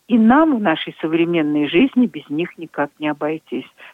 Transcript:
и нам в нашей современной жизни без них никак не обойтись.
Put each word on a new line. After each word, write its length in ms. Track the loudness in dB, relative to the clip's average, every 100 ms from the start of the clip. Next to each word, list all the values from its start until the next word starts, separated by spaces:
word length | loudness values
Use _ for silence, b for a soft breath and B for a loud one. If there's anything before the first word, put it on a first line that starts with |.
| -2
и 100 | 2
нам 380 | 6 6 4 2
в 40 |
нашей 360 | 0 -2 -6 -8
современной 680 | -2 0 0 0 0 0 0
жизни 380 | 2 2 2 0
без 220 | -2 -8
них 300 | -6 -6 -10
никак 320 | -12 -6 -8 -6
не 100 | -8
обойтись. 600 | -6 -6 -8 -10 -10 -12 _ B